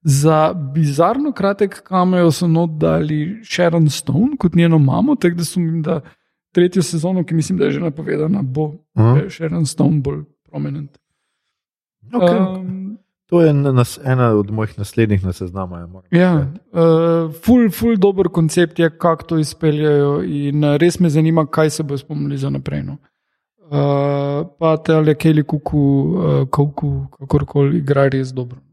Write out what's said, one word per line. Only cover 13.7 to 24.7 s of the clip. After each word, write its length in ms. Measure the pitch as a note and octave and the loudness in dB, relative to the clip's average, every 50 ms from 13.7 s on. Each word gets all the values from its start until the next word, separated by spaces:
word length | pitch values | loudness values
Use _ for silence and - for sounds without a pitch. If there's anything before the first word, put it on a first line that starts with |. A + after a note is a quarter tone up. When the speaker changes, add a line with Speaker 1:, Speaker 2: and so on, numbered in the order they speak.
Speaker 2:
nas-, 260 | C3 B2+ B2 - - - | 2 2 2 0 -4 -8
ena 280 | - C3+ C3 B2+ B2 A#2 | -2 -2 2 2 2 2
od 220 | A2 G#2 G2+ G2+ | 2 2 0 0
mojih 240 | G#2+ A2 A2 G#2 - | -4 -4 -4 -6 -6
naslednjih 480 | - G2+ - - A#2 A2+ G#2+ G#2 F#2+ F#2 | -10 -12 -6 0 0 0 2 2 -2 -2
na 100 | F#2 F2 | -4 -6
seznamu, 420 | - F#2+ F2+ F2+ G2 F#2+ F2+ F2+ | -6 -10 -10 -8 -10 -10 -10 -12
ja, 120 | E2+ F2 | -16 -16
moram 220 | E2+ F#2 F#2+ _ _ | -18 -20 -20 _ _
Speaker 1:
Ja, 200 | F3 E3+ F3+ F#3 F3 | 2 2 4 4 2
Speaker 2:
reči. 240 | D#3 C#3 C3+ D#3 G3+ _ | 0 -2 -4 -8 -14 _
Speaker 1:
eh, 680 | _ - E3+ E3 E3 D#3+ D#3+ E3 E3+ E3 E3 E3 D#3+ D#3 | _ -2 2 2 4 4 4 2 0 0 0 -2 -4 -8
ful, 340 | - - - B3 B3 A#3 G#3+ | -6 0 2 4 4 4 2
ful 260 | E3 - A3 A#3 A#3 | 0 -2 -2 0 0
dober 320 | G3 F#3 G3+ G3 F#3+ F#3+ F3 | 2 2 2 2 2 -2 0
koncept 480 | - F3 E3 D#3 - F3+ F3 E3 - | 0 0 0 0 2 0 0 0 0
je, 120 | - E3+ D#3+ | 0 0 0
kako 320 | E3 _ - E3+ D#3+ D#3+ - | 0 _ 0 0 0 0 -4
to 120 | - E3 | -4 -2
izpeljajo 840 | D#3+ D3+ - - _ E3 D#3 D3 D3 D3+ D3+ D3 C#3+ C#3+ C#3+ C#3+ C#3+ | -2 -2 -4 -6 _ -2 -2 0 0 0 2 2 2 2 0 0 -2
in, 440 | - - D3 C#3+ C#3+ C#3+ C#3+ D3 D3+ | -4 -6 -6 -4 -4 -2 -2 0 2
eh, 140 | D3 C#3+ | 2 2
res 220 | D3 E3 F3 E3+ - | 2 2 0 2 2
me 100 | F3+ E3 | 0 2
zanima, 380 | C#3+ D#3+ D#3 D#3+ E3 E3 D#3 | 2 2 2 2 2 0 0
kaj 220 | D3 - - D#3 D#3 | 0 0 0 0 0
se 120 | D3 - D#3+ | 0 -4 -6
bojo 140 | C#3 C#3+ | -6 -6
spomnili 400 | C3+ C3+ - D#3 D3 C#3+ C#3+ C#3+ | -10 -8 -10 -8 -6 -6 -6 -6
za 120 | C3+ C3+ C#3 | -4 -4 -4
naprej, 340 | C#3 C#3 C3+ - D3 D3 C#3 | -6 -6 -6 -6 -6 -6 -8
no. 140 | - C#3+ D3+ _ _ _ _ _ _ _ _ _ _ _ _ G3 | -8 -12 -14 _ _ _ _ _ _ _ _ _ _ _ _ _
Eh, 840 | D#3+ D3 C#3+ C#3+ C#3+ C#3+ C#3 C#3+ C#3+ C#3+ C#3+ C#3+ C#3+ C#3+ C#3+ E3 F#3 _ | -4 -2 0 0 2 0 0 0 -2 -2 -2 -4 -4 -4 -4 -6 -8 _
pa 240 | _ E3 D#3+ | _ 0 2